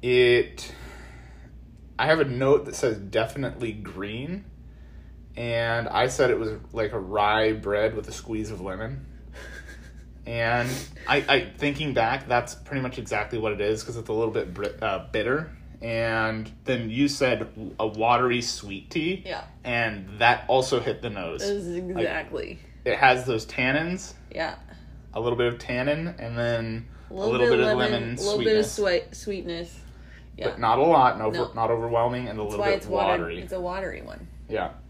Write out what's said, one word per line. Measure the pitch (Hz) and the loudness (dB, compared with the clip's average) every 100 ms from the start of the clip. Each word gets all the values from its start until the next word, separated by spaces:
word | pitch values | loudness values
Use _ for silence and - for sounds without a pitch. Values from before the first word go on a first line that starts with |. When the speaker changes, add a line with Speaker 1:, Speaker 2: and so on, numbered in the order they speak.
Speaker 1:
It, | 123 123 123 120 - - - - - - - - - - - - - - - - | 4 6 8 6 4 -4 -14 -14 -16 -16 -18 -18 -18 -20 -20 -20 -20 -20 -20 -2
I | 135 | 4
have | 160 | 4
a | 139 | 4
note | 123 135 143 - | 2 6 6 4
that | - | 0
says | 127 104 | 0 0
definitely | 101 110 113 147 127 - 120 | -2 0 0 -2 -6 -4 -6
green, | 107 92 85 101 110 143 190 196 - - - - - - - - - | -6 -10 -8 -8 -6 -6 -8 -10 -20 -20 -20 -20 -20 -20 -20 -18 -8
and | 120 117 117 117 113 | -2 0 0 0 0
I | 98 127 | 2 2
said | - 131 | 4 4
it | 104 | 4
was | 110 107 - | 0 -6 -8
like | 110 107 | -4 -2
a | 113 | -2
rye | 92 104 104 107 110 | -4 2 4 4 4
bread | 110 98 104 110 110 | 2 0 2 2 0
with | 104 | -8
a | |
squeeze | - - 110 107 | -12 -6 -6 -4
of | 104 | -6
lemon. | 95 95 113 135 - - - - - - - - - - - - - | -8 -8 -8 -10 -12 -18 -18 -16 -14 -14 -16 -18 -18 -18 -20 -16 -8
And | 117 117 120 123 135 - - - | -2 0 2 0 -4 -8 -12 0
I, | 143 139 | 0 4
I, | 139 120 - | 2 2 -2
thinking | 147 139 151 | -2 -2 -2
back, | 117 113 131 135 | 2 2 0 2
that's | 120 117 | 0 0
pretty | - - 139 | -10 -6 -4
much | 127 127 | -4 -6
exactly | 107 107 104 117 | -4 -4 -2 -2
what | 110 | -2
it | 101 | 0
is, | 104 107 | 0 0
'cause | - 117 | -2 -8
it's | 110 | -4
a | |
little | 110 117 | 0 0
bit | 107 90 | 0 -4
bri-, | 90 101 - | -4 -6 -4
uh, | 110 95 - | -2 -2 -4
bitter. | 107 107 143 160 - - - | -2 0 0 -2 -12 -18 -12
And | 117 113 113 110 110 110 110 - - | -4 -2 0 0 0 -2 -8 -10 -2
then | 123 113 | -2 -2
you | 117 143 | 2 2
said | - 131 117 113 - 104 - | 4 2 2 -2 -8 -12 -4
a | 107 | -4
watery | 104 113 120 127 120 | 0 4 4 4 2
sweet | 120 - 101 98 90 | -2 -6 -8 -10 -6
tea. | 175 156 190 185 | -4 -2 -4 -6
Speaker 2:
Yeah. | 170 - - | -10 -10 -12
Speaker 1:
And | 123 120 113 104 95 104 | -4 -2 -2 -4 -10 2
that | 117 123 - | 4 4 4
also | 131 131 127 | 4 4 2
hit | 120 104 | 0 -4
the | 120 | -4
nose. | 101 87 82 | -6 -6 -4
Speaker 2:
It | 202 202 | -2 -2
was | 175 | -4
Speaker 1:
Like, | 175 185 185 | -6 -4 -2
Speaker 2:
exactly. | - 156 - 156 - - - - - | -2 -2 -6 -8 -8 -12 -16 -8 -2
Speaker 1:
it | 107 | 6
has | 135 127 123 | 6 6 4
those | 113 - | 0 0
tannins. | - 127 143 165 185 - - - | 0 2 2 0 -4 -8 -16 -14
Speaker 2:
Yeah. | - 160 - - - - - - | -6 -4 -6 -16 -18 -18 -18 -10
Speaker 1:
A | 107 | -2
little | 117 120 | 0 4
bit | 120 | 2
of | 120 | 0
tannin, | - 123 135 151 170 175 | -4 -2 0 0 -2 -6
and | 117 117 | -8 -2
then | 120 117 113 113 117 - - | 0 0 -2 -4 -8 -16 -12
Speaker 2:
A | |
Speaker 1:
a | 190 | -4
Speaker 2:
little | 147 | 0
Speaker 1:
little | 123 120 | 4 6
Speaker 2:
bit | |
Speaker 1:
bit | - | 6
Speaker 2:
of | 127 | 6
Speaker 1:
of | 127 | 4
Speaker 2:
lemon, | 123 120 | 2 2
Speaker 1:
lemon | 117 120 | -2 -2
Speaker 2:
a | |
little | 196 214 | 0 2
bit | 220 214 | 4 4
of | 208 | 4
Speaker 1:
sweetness. | - 202 175 - | 2 2 2 0
Speaker 2:
swe-, | - - | -10 -8
sweetness. | 196 165 170 170 - - - - - - - | -6 -6 -8 -8 -14 -18 -18 -20 -20 -20 -6
Yeah. | - | -4
Speaker 1:
But | - | 0
not | 117 120 | 2 6
a | |
lot, | 151 160 127 | 8 8 8
and | 107 | 4
over, | 110 110 | -2 0
Speaker 2:
No. | 120 113 | -2 0
Speaker 1:
not | 113 | 2
overwhelming, | 117 117 117 120 123 123 | 2 2 2 2 0 -4
and | 107 | -4
a | |
Speaker 2:
That's | 104 | -4
Speaker 1:
little | 104 | 0
Speaker 2:
why | 104 | 2
Speaker 1:
bit | 117 | 2
Speaker 2:
it's | 107 | 0
water-, | 101 95 90 | 2 4 2
Speaker 1:
watery. | 82 85 | 0 -6
Speaker 2:
it's | - | -6
a | 185 | -6
watery | 180 185 185 87 | -4 -4 -6 -8
one. | 65 - - - - | -12 -14 -14 -16 -6
Speaker 1:
Yeah. | 107 90 - | -2 -2 -6